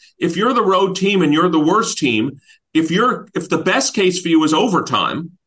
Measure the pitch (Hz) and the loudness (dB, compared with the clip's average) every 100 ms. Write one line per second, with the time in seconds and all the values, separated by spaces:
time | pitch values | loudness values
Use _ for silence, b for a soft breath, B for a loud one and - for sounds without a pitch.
0 | B B 170 170 233 247 196 185 190 185 | B B -4 -2 0 0 2 2 0 0
1 | 196 196 156 151 180 160 151 208 - - | 0 2 2 2 2 2 2 2 0 -2
2 | 139 110 131 - B B _ 156 160 180 | -2 0 -2 -6 B B _ -2 0 0
3 | 247 185 - - 170 165 185 226 - - | 0 -2 -6 -8 -4 -2 0 0 0 0
4 | 185 180 170 160 156 160 233 170 - 113 | 0 0 2 2 2 2 0 0 -2 -2
5 | 71 107 170 - | -2 -4 -10 -16